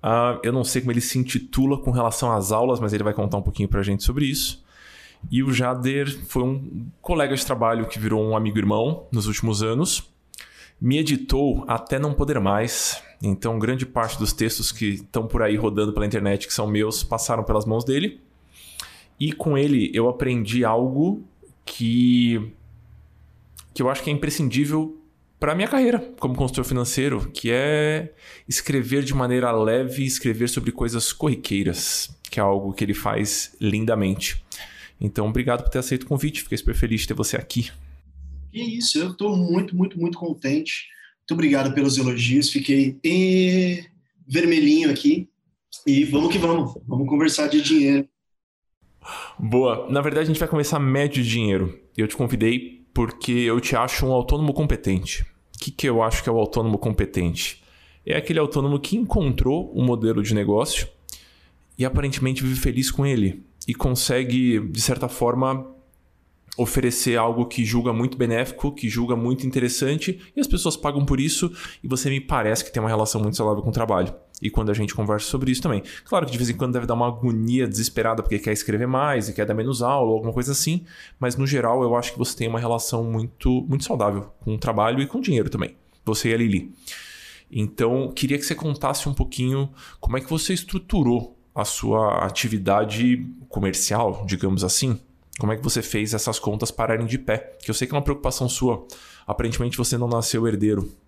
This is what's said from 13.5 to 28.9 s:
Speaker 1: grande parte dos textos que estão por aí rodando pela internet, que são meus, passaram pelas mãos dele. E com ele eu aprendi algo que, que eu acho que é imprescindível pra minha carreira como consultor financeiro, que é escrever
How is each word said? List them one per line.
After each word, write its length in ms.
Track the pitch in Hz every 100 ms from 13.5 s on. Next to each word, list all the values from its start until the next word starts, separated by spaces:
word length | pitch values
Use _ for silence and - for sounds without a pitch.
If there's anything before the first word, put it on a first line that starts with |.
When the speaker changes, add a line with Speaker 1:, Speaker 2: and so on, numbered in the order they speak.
| 113
Speaker 1:
grande 260 | 110 131
parte 340 | 127 - 113 -
dos 140 | 107
textos 400 | - 113 - 110
que 220 | - 110
estão 320 | 98 - - 113
por 160 | -
aí 140 | 110 107
rodando 360 | 110 101 107
pela 140 | 107 104
internet, 400 | 110 101 101 -
que 80 |
são 120 | - 104
meus, 360 | 104 107 110
passaram 420 | - 113 - 117
pelas 220 | 107 107 107
mãos 180 | 110
dele. 340 | 123 135 196 - _ _ _ - - - - - - _
E 120 | 151
com 280 | 151 - 139
ele 320 | 143 135 98
eu 160 | - 117
aprendi 560 | 123 135 123 104 120
algo 580 | 117 113 127 131 165 208 - _ - _ -
que, 840 | - 117 120 123 123 120 117 110 - - - - - - _ - - _ - -
que 80 | -
eu 80 | 127
acho 120 | 135
que 60 | -
é 40 |
imprescindível 880 | 147 143 143 143 117 143 156 160 - - _ _ _
pra 160 | 147
minha 140 | 165 202
carreira 300 | 277 254 240 - -
como 160 | 135
consultor 300 | 127 131 -
financeiro, 680 | 123 127 120 - 139 123 -
que 200 | - 117
é 640 | 120 139 151 151 156 160 - - - -
escrever 540 | 123 - 139 123